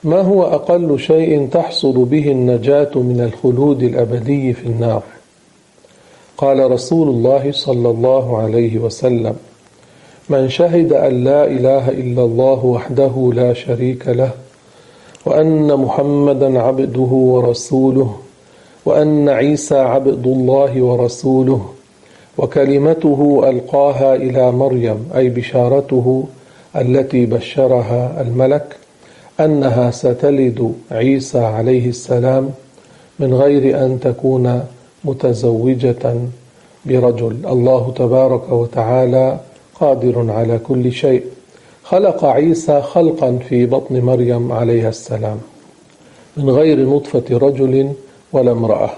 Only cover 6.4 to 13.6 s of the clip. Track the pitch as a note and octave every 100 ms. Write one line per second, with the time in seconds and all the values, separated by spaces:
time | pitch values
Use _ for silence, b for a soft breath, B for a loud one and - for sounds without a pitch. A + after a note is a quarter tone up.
6.4 | C#3 C3+ C3 B2 - E3 D#3 B2 A#2 C#3
7.4 | C#3 C#3 D3 B2 A#2+ A2+ B2 C3 B2 A#2
8.4 | A2 A2 A#2+ A2 A2+ - C3 A#2+ A2+ -
9.4 | - _ _ b b b b b _ C#3
10.4 | C3 - E3+ E3+ D#3+ C#3+ D3 B2+ B2 C#3+
11.4 | D3 C3 B2+ C3+ B2+ - B2+ B2 A#2+ A2+
12.4 | C3 C3 B2 A#2+ - C3 C#3 B2+ B2+ A#2
13.4 | B2 A#2+